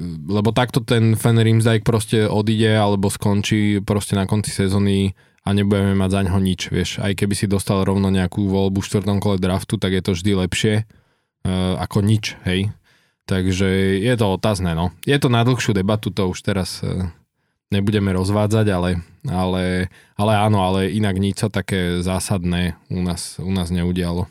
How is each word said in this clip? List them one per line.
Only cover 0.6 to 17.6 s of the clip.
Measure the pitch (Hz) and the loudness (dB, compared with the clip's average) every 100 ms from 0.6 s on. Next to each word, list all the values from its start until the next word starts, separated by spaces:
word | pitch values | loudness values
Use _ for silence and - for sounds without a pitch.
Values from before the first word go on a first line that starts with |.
| 123 135 | 0 0
ten | 113 117 113 | 2 2 4
Fan | 107 120 113 | 2 2 4
Riemsdyk | 113 113 117 113 | 4 4 4 2
proste | 110 110 - 113 | 2 0 0 0
odíde | 107 104 104 107 110 | 2 0 0 2 2
alebo | 107 101 101 98 | 4 2 2 0
skončí | - 104 101 - 107 104 104 | 0 0 0 0 2 2 0
proste | 101 104 - 98 | 0 -2 0 -2
na | |
konci | 95 107 - | 0 -2 -2
sezóny | - 98 98 101 98 98 - _ _ | -2 0 2 2 2 0 -4 _ _
a | 98 | -2
nebudeme | 101 101 101 98 | 0 2 2 2
mať | 98 92 98 | 2 0 0
zaňho | 92 95 | 0 0
nič, | 95 90 - | 0 -2 -2
vieš. | 90 87 - | -2 -2 -4
Aj | 101 | -4
keby | 92 101 98 | -2 -2 -2
si | 104 | 0
dostal | 98 - 98 | -2 0 0
rovno | 95 98 98 | 2 2 2
nejakú | 95 92 - 98 | 0 0 -2 0
voľbu | 98 98 98 | 2 2 0
v | - | -2
štvrtom | 107 98 101 | -2 0 0
kole | 104 95 | 0 0
draftu, | 92 92 - 95 | 0 -2 -2 -2
tak | 95 | 0
je | 92 | 0
to | 104 | 0
vždy | 87 98 98 | 0 0 0
lepšie, | 90 - 110 107 | 0 0 0 0
e, | 110 - _ _ _ _ 92 92 92 92 | -4 -14 _ _ _ _ -4 -2 -2 -2
ako | 92 107 | -2 0
nič, | 101 107 - - | 2 0 -2 -6
hej. | 92 92 104 - _ _ _ _ | -2 -2 -2 -6 _ _ _ _
Takže | - 95 92 90 95 95 95 98 | -4 -2 0 0 0 2 2 0
je | 117 117 | 0 2
to | 104 | 0
otázne, | 92 110 90 87 | 0 -2 0 -2
no. | 80 90 - | 0 -2 -4
Je | - 139 | -2 0
to | - | 2
na | 120 | 2
dlhšiu | 120 120 - | 2 0 0
debatu, | 101 95 110 104 | 0 0 -2 -2
to | 92 92 | -2 -4
už | 90 | -2
teraz... | - 98 87 - | -4 -2 -4 -6
e, | 95 87 90 - _ _ _ _ | -6 -4 -6 -8 _ _ _ _